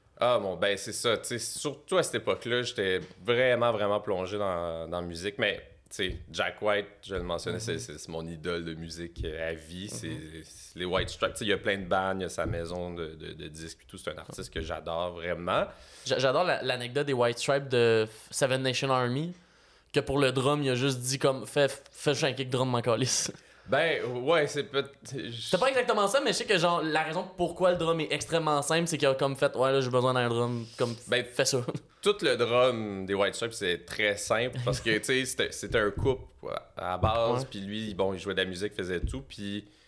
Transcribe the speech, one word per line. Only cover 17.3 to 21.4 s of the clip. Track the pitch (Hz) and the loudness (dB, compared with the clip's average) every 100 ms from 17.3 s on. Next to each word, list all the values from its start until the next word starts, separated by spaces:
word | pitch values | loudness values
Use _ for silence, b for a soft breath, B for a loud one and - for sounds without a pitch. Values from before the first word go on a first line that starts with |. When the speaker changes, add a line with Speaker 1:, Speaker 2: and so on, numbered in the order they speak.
| 117 | 2
Speaker 2:
Stripes | - 139 139 | 0 0 2
de | 120 117 113 110 | 4 6 6 2
F-, | - - | -4 -12
Seven | - 139 131 | 0 2 2
Nation | 131 123 139 | 0 0 2
Army, | 131 123 127 165 175 b b b b b | 2 2 0 -4 -8 b b b b b
que | 143 | -2
pour | 143 139 | 2 4
le | 139 | 4
drum, | 127 127 147 | 4 2 2
il | 139 | 2
a | 123 | 2
juste | 139 127 | 2 0
dit | 123 135 | -2 2
comme, « | 143 135 | 2 2